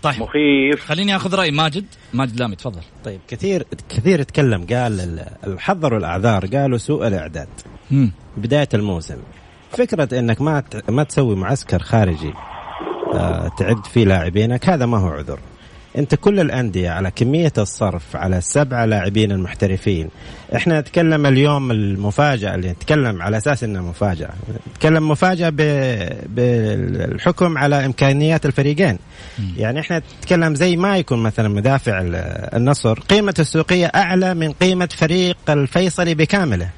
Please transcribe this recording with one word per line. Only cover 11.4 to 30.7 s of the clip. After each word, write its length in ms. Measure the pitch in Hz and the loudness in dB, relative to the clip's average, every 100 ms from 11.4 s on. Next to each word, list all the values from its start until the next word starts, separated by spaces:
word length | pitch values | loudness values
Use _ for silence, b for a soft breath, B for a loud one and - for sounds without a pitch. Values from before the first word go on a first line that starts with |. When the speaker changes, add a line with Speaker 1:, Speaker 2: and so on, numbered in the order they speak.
| 92 135 - 92 | 0 -2 -2 -4
Speaker 3:
خارجي، 540 | 82 113 98 78 78 71 - - - - - - - | 2 2 2 0 -6 -10 -14 -16 -14 -12 -10 -8 -4
آه، 380 | - 87 85 82 - | -2 -2 -2 -6 -4
تعد 280 | 95 113 98 | 0 0 0
فيه 200 | 120 107 | 2 4
لاعبينك، 640 | 95 85 95 110 123 - | 4 2 0 0 0 0
هذا 160 | 170 120 | 2 2
ما 120 | 117 | 2
هو 100 | 92 | 0
عذر. 320 | 71 71 71 - - B B B - | -2 -8 -10 -12 -20 B B B -4
أنت 180 | 147 147 | 0 2
كل 240 | - 202 | 2 2
الأندية 500 | 156 127 120 92 90 | 2 0 -2 0 -2
على 220 | 82 95 | -2 -4
كمية 400 | - 120 151 165 123 | 0 0 2 2 2
الصرف 580 | 104 - 104 87 - 67 | -2 0 -2 -2 -8 -6
على 220 | 92 92 | -2 0
السبعة 480 | 90 143 143 127 113 | 0 0 0 0 0
لاعبين 460 | 107 92 104 107 | 2 0 0 2
المحترفين، 800 | 98 92 - 101 95 - 90 78 - B B B 123 | 0 -4 -2 -2 0 -2 -2 -4 -10 B B B -2
إحنا 240 | - 160 | 2 0
نتكلم 460 | 147 - 165 156 143 | 0 0 2 4 4
اليوم 460 | 131 147 143 135 | 6 4 2 0
المفاجأة 840 | 113 101 98 101 98 147 131 98 95 | 0 0 0 -2 2 2 2 -2 -4
اللي 160 | 90 | -4
نتكلم 500 | 87 - 151 127 98 | -6 0 2 2 -2
على 160 | 87 110 | -2 -2
أساس 260 | 147 135 | 0 -2
إنها 180 | 117 98 | -2 -6
مفاجأة، 480 | 87 87 104 85 80 - - 98 - | -6 -4 -2 -2 -8 -10 -10 -12 -12
نتكلم 380 | - 156 160 156 | 0 2 4 2
مفاجأة 400 | 147 185 185 170 | 2 2 2 0
ب-، 880 | 151 151 143 131 117 87 82 - 110 | 2 2 2 0 -2 -4 -8 -8 0
بالحكم 1200 | 123 120 110 101 92 90 85 - 180 175 180 156 | 2 2 2 0 -2 -2 -4 -2 -2 2 0 2
على 280 | 143 143 135 | 2 2 0
إمكانيات 600 | 123 139 139 151 160 151 | 2 2 4 2 2 0
الفريقين. 540 | 131 139 147 185 95 - B B B | 0 0 2 2 0 -8 B B B
Speaker 1:
مم. 60 | 98 90 | -6 -4
Speaker 3:
يعني 220 | 110 135 | -4 -4
إحنا 220 | 156 170 - - | -4 -6 -6 -18
نتكلم 360 | - 180 165 147 | 0 2 4 2
زي 220 | 180 | 2